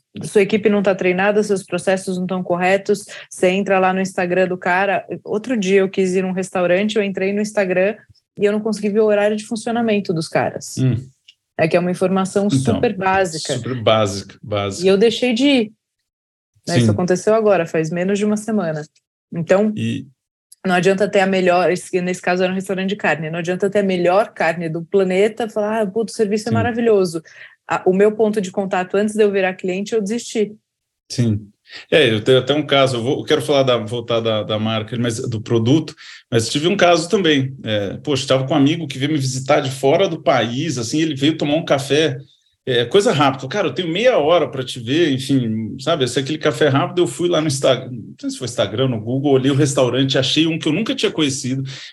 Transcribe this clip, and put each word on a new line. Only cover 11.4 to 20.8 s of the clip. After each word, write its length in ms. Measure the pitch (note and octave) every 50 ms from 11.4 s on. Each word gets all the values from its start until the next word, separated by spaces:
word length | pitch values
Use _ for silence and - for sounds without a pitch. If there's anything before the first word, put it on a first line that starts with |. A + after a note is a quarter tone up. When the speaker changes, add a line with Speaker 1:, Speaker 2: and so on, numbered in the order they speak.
| _ _ _ -
Speaker 1:
É 60 | D#3+
que 100 | D#3+ F3+
é 40 | F3
uma 100 | F3 F3+
informação 560 | F3+ - F#3+ F3+ F#3+ F#3+ F#3+ F#3 - G3+ G3
Speaker 2:
Então, 300 | G#3 - - - A3+ G#3+
Speaker 1:
super 200 | F#3+ B3 A#3+ G3+
básica. 580 | F#3 F#3+ F#3+ F#3+ G3 F#3+ F3 D#3 D3+ - - C#3+
Speaker 2:
super 200 | B2 - B2 B2+
básica, 640 | A#2+ G#2+ A#2 A2 A2 G#2+ G2 G2 G2 F#2 - - -
básica. 460 | - A2 G#2 G#2 G2+ G2+ G2 - F3
Speaker 1:
E 20 | F#3+
eu 80 | G3
deixei 380 | G3 A3 A#3 A3 - B3 B3 A#3
de 100 | A3+ C4+
ir. 280 | C#4+ C#4 B3+ G#3+ G#3+ - _ _ _ _ _ _ _ _ _ _ _ _ _ _ _ _ _ _ -
Né, 80 | E3
isso 100 | B2 A#2+
Speaker 2:
Sim. 60 | A2 G#2
Speaker 1:
aconteceu 420 | - F3+ F3 F3+ F3+ - G#3+ G#3+
agora, 320 | A3+ A3 G#3 G3 F3 E3
faz 240 | E3 - E3 D#3+ D#3
menos 260 | E3 F3 F3+ F#3+ G#3
de 80 | G3 G#3
uma 120 | G#3 G#3
semana. 460 | G#3 G#3+ - A3 G3+ F3+ D#3+ D#3 D3+ D3+ - _ _ _ _ _ _ _ _ -
Então, 380 | E3+ D#3+ - F3+ G3 G#3+ A3 G#3+
Speaker 2:
E 300 | - A2+ A2+ A2+ - - - _ _ _ _ _ _ _ _ _ _ -
Speaker 1:
não 120 | F#3+ F3+
adianta 320 | F3+